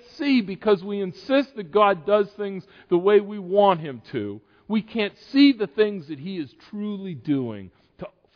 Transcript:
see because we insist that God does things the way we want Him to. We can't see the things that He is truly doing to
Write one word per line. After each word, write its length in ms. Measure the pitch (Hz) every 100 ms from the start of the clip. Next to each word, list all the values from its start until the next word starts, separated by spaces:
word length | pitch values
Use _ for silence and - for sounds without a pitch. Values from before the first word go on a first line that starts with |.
| _ -
see 260 | 285 262
because 420 | 190 190 214 202
we 180 | 190 202
insist 540 | 190 - - 269 277 -
that 160 | 175
God 340 | 196 202 190 147
does 240 | 208 202
things 340 | - 202 190 - - _
the 80 | 175
way 220 | 185 208
we 200 | 202 208
want 420 | 180 196 202 175
Him 200 | 156 123 -
to. 300 | 127 101 104 - _ -
We 140 | 214
can't 360 | 214 226 202 - -
see 200 | 269 285
the 160 | 233 208
things 400 | - 214 202 147
that 120 | 147
He 180 | 160 190
is 160 | 139 _ -
truly 440 | 208 208 202 190
doing 580 | 151 151 139 120 104 95 _ _ _
to 80 | - - _